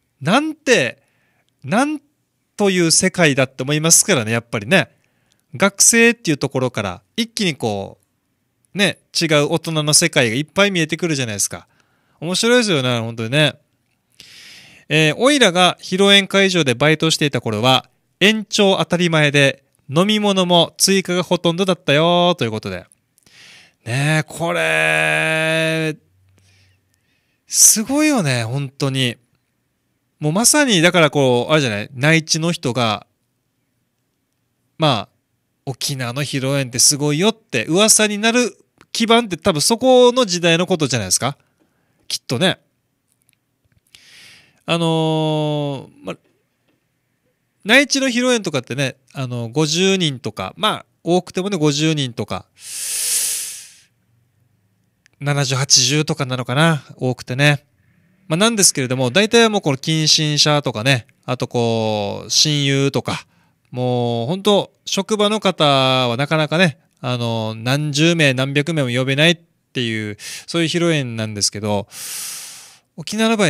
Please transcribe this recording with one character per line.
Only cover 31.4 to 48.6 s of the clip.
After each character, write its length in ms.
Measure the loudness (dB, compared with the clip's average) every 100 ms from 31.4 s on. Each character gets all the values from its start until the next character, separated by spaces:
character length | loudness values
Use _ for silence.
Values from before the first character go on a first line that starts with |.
| 2
う、 20 |
あ 40 | 0
れ 40 |
じ 60 | 0
ゃ 40 |
な 120 | -4
い？ 80 | -8
内 320 | -2 2 2
地 160 | 0 -4
の 120 | -2
人 200 | -4 -4
が、 340 | -2 -2 -2 -8 _ _ _ _ _ _ _ _ _ _ _ _ _ _ _ _ -2
ま 100 | 0
あ、 200 | 0 -6 _ _ _ _ _ -14
「沖 300 | -8 -8 -6
縄 180 | -8
の 80 | -6
披 180 | -6 -4
露 120 | -2
宴 160 | -2 -4
っ 20 |
て 80 | 0
す 180 | 0 2
ご 160 | -2
い 60 | 0
よ」 100 | 0
っ 40 |
て 320 | -2 _ -4 0
噂 400 | 2 4 2 0
に 100 | 0
な 160 | 0
る 240 | 0 -2 -6 _ _ _
基 140 | -4 2
盤 200 | 2 2
っ 20 |
て 80 | -2
多 160 | -2
分 80 | 0
そ 160 | 0 2
こ 340 | 4 6 6
の 120 | 4
時 160 | 0 0
代 160 | 2 2
の 100 | 0
こ 120 | 0
と 80 | 0
じ 100 | -2
ゃ 40 |
な 40 |
い 40 | -2
で 40 |
す 80 | -2
か？ 160 | -2 -6 _ _ _ _ _ _ _
き 80 | -12
っ 40 | -6
と 120 | -2
ね。 220 | 0 -2 _ _ _ _ _ _ _ _ _ _ _ _ _ -20 -20 -20 -20 -20 _ _
あ 140 | -6 -2
の 1120 | 0 0 0 0 -2 -2 -2 -4 -4 -8 -12 -16
ー、 40 | -14
ま、 100 | -14 _ _ _ _ _ _ _ _ _ _ _ _ _ _
内 220 | 2 2 4
地 120 | 0
の 60 | 0
披 60 |
露 160 | 0 0
宴 140 | 0
と 100 | -2
か 60 |
っ 40 | -6